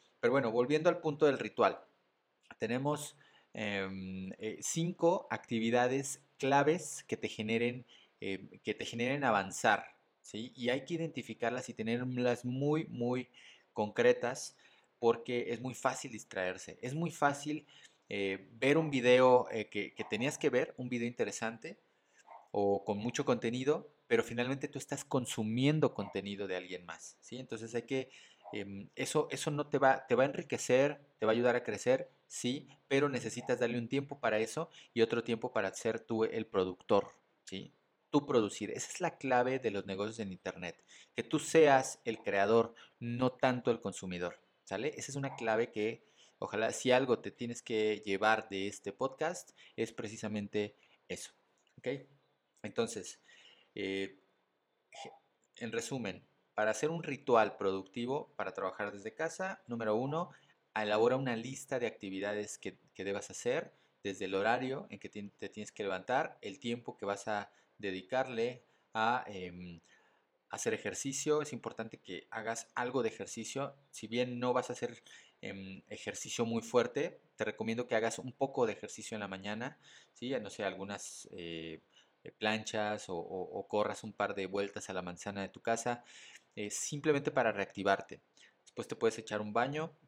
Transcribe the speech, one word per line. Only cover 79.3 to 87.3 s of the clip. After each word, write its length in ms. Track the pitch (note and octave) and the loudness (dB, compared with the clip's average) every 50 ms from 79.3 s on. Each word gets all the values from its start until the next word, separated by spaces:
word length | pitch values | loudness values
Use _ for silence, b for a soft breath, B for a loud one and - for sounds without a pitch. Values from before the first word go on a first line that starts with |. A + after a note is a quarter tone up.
| F#2+ F#2+ F#2+ G#2 G#2+ A2 B2 C#3 - _ B B B B B B B | -6 -6 -6 -6 -6 -6 -6 -8 -10 _ B B B B B B B
¿sí? 200 | - A#2+ B2+ C3+ A#2+ | -8 -6 -4 -4 -4
No 100 | G#2 G2 | -4 -6
sé, 140 | - - G#2 | -6 -4 -4
algunas, 640 | F#2+ F2+ F#2 G2 G2 G2+ G2 - - - - - - | -4 -4 -4 -8 -8 -8 -8 -10 -12 -14 -14 -16 -16
eh, 520 | - F#2+ E2+ E2 E2 E2 D#2+ E2 D#2+ D#2+ _ _ b b b b b b - | -14 -12 -10 -8 -8 -8 -8 -10 -12 -14 _ _ b b b b b b -20
eh, 80 | - - | -18 -10
planchas 760 | - G#2+ A2 A2 A2 G#2+ - - A2 G#2 G#2 G#2+ G#2 - - | -4 -2 -2 -2 -2 -4 -4 -2 -2 0 -2 -2 -4 -6 -6
o, 60 | F#2 | -6
o, 440 | E2+ - - F#2 F#2 F2+ - - G2 | -6 -6 -6 -6 -8 -8 -6 -8 -8
o 100 | G2 - | -6 -2
corras 340 | - G#2 G#2+ G#2+ - - - | 0 0 0 0 -2 -6 -10
un 100 | G#2+ G2+ | -10 -4
par 220 | - G#2 G2+ G2 | -2 -2 -2 -2
de 120 | G2 F#2+ | -2 -4
vueltas 440 | F#2 G2 G2+ G2+ G2 - G2 - - | -4 -2 -2 -2 -2 -4 -8 -8 -6
a 20 | F#2+ | -6
la 100 | F#2 F2+ | -6 -6
manzana 400 | F2+ F2 - - G2+ G2+ G2 F#2+ | -6 -8 -10 -8 -8 -6 -6 -6
de 60 | F#2 | -8
tu 100 | - - | -8 -6
casa, 420 | - A2+ A#2 A2+ - B2 A#2+ A#2+ B B B B B B B B B B - | -2 0 0 0 0 -2 -4 -4 B B B B B B B B B B -10
eh, 140 | A2 G#2 G#2 | -8 -6 -6
simplemente 600 | - - - - D3+ C#3+ C3+ D#3 D3 C#3 C#3+ - | -6 -6 -6 -6 -6 -2 2 2 2 2 2 0